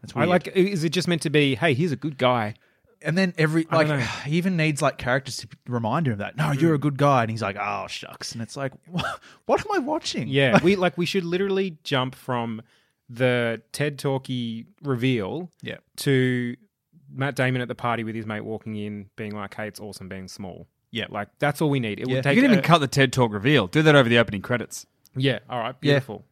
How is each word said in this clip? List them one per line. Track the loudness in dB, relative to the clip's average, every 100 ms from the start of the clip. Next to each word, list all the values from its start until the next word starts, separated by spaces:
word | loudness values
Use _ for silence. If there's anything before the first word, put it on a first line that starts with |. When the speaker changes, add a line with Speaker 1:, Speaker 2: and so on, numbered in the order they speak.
Speaker 1:
It's | -10 -2
Speaker 2:
I |
Speaker 1:
weird. | 2
Speaker 2:
like, | 2 2
is | 2 2 2
it | 0
just | 0 0
meant | 0
to | 2
be, | 4 4 2
"Hey, | 2
he's | 2 0
a | 0
good | -6 0
guy"? | 2 2 0 -8 _ _ _ _
Speaker 1:
And | -2 0
then | 0 2
every, | 0 2 2
Speaker 2:
I | 2
don't | 2
Speaker 1:
like, | 2
Speaker 2:
know. | -2
Speaker 1:
<sighs> | -6 -2
he | 0
even | 0 2
needs, | 0 2
like, | 0 0
characters | 0 -2 -2 -12
to | -12 -18 -6
remind | -2 0 0 0
him |
of | -2
that. | -6 -2
"No, | 0
you're | 2 2
a | 2
Speaker 2:
Mm. |
Speaker 1:
good | 0 2
guy." | 2 4
And | 2
he's | -2
like, | -4 -4
"Oh, | -4 -4 -6
shucks." | -10 -14 -14 -12
And | -10
it's | -12 -8
like, | -8 -10
<laughs> | _
"What, | -6 -6 -8 -16 -20 0
what | 0
am | 0
I | -2
watching?" | -2 -4 -4 -6 -2
Speaker 2:
Yeah, | 2 4
Speaker 1:
Like | 4
Speaker 2:
we, | 4 2
like, | 0 0
we | -2
should | -2
literally | -2 -2 -2 -2 -2 -6
jump | -4 -2 -2
from | -6 -6 -4 -4 -8 -12 _ _ _ _
the | 0 2 2 0 -4 _
ted | -4 -4 -2
Talky | -2 -2 -4 -6 -4 -8 -12 _
reveal | -4 0 2 2 0 -4 -8 _
Speaker 1:
Yeah. | -12 -12 _ -6
Speaker 2:
to | 2 2 4 0 -4 -8 _ _ _ _ _
Matt | -6 -6 0
Damon | 0 0
at | -4
the |
party | -4 -4 -2
with | -4
his | -8 -6
mate | -8
walking | -6 -10 -8 -8
in, | -8 -10 -14 -12
being | -10
like, | -8 -10
"Hey, | -8 -10
it's | -10
awesome | -16 -14 -12
being | -12 -12
small." | -12 -12 -12 -18 _ _
Speaker 1:
Yeah. | -8 -6
Speaker 2:
Like, | -6 -8 _
that's | -2 2
all | 0
we | 2
need. | -2 -4
It | -2
Speaker 1:
Yeah. | -2
Speaker 2:
would |
take | 2 4
Speaker 3:
You |
can | 6
even | 4
Speaker 2:
a | 6
Speaker 3:
cut | 4
the | 4
ted | 2 2
Talk | 4 2
reveal. | 2 4 4 4
Do | 4
that | 6
over | 8 8
the | 6
opening | 4 0
credits. | -4 -6 -6 -14 -18 _ _ -2
Speaker 2:
Yeah, | -2 -2 -6
all | -6
right, | -6 -4
Speaker 1:
Yeah. | 2
Speaker 2:
beautiful. | 2 0 -12 -14